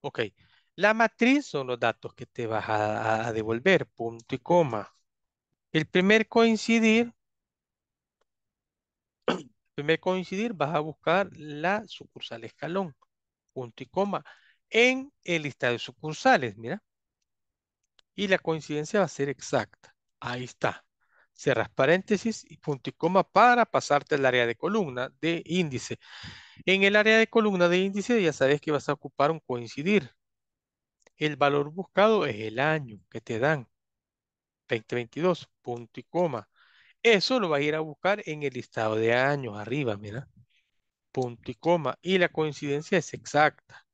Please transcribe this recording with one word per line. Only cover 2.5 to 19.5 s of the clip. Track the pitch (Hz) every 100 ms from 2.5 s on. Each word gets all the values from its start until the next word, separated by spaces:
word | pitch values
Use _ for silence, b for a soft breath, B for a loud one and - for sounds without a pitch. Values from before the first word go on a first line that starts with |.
| 110 -
a, | 107 107 107 110 110
a, | 117
a |
devolver, | 110 110 113 180 175 123
punto | _ 117 117 -
y | 135
coma. | - 175 151 110 95 _ _ _ _ _ _ _ _
El | 160 156
primer | 185 190 220 220
coincidir, | 233 226 220 - 226 220 220 240 _ _ _ _ _ _ _ _ _ _ _ _ _ _ _ _ _ _ _
<clears throat> | _ _ -
el | 180 143 _ _
primer | - 147 160
coincidir | 185 185 175 190 233
vas | 185 143
a | 165
buscar | 156 - - 175 202 -
la | 151 147 165 208 208
sucursal | - - - - 117
escalón, | 113 _ 147 180 185 - _ _ _ _ _
punto | - 123 -
y | 131
coma, | - 202 175 b b b b _
en | 226 247 262 277 _
el | - 170
listado | 147 - 127
de | 120
sucursales, | - 127 156 156 262 233 123 101
mira. | 113 185 _ _ _ _ _ _ _ _ _ _ _ _ _
Y | - 196
la | 185
coincidencia | - 160 - 147 151 214
va | 175
a |
ser | - 143
exacta. | 135 -